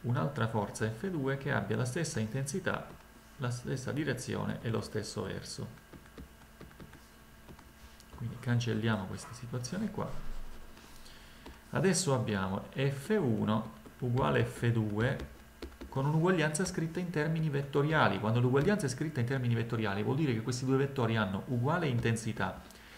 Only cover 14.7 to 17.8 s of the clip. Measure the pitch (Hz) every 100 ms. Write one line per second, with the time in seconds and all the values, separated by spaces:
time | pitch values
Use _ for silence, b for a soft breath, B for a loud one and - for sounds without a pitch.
14.7 | 110 107 101 123 73 - - - - -
15.7 | - - 135 143 160 175 185 151 156 185
16.7 | - 160 - 175 156 151 165 160 139 139
17.7 | 143